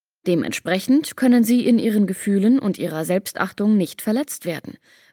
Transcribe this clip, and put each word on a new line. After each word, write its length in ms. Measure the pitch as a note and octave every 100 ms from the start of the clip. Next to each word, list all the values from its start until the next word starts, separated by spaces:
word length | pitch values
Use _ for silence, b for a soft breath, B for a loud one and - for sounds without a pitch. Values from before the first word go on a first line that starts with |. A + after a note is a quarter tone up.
| _ _ F#3
Dementsprechend 920 | E3 D2+ - - F#3+ - C#4 D4+ -
können 260 | B3+ A#3+
sie 220 | A3 B3 A#3
in 140 | A#3
ihren 280 | A3+ G#3 F#3+
Gefühlen 520 | F#3+ G#3 G3 G#3+ C4
und 180 | G#3 -
ihrer 280 | D#3+ D#3 D#3+
Selbstachtung 720 | F#3 - - F#3+ - G#3 G#3
nicht 240 | E3 -
verletzt 440 | G#3+ A#3+ D4 - F3
werden, 320 | D#3 - - b b b